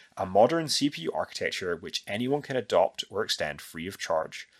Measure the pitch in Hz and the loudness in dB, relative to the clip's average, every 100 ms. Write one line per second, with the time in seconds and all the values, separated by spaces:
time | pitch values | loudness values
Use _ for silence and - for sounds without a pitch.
0 | - - 92 98 117 165 156 - 143 156 | -14 -6 2 6 8 6 0 2 2 0
1 | 165 - - - 90 - - 85 90 - | -6 -4 -4 -4 -4 -2 -4 -4 -4 -8
2 | - 104 127 147 - 131 104 90 92 - | -6 -4 -2 -2 -2 -4 2 4 4 0
3 | - 101 104 - 76 73 - 82 85 - | -8 -4 -4 -2 -4 -6 -12 -10 -10 -8
4 | - 80 80 - - _ | -2 0 -2 -8 -18 _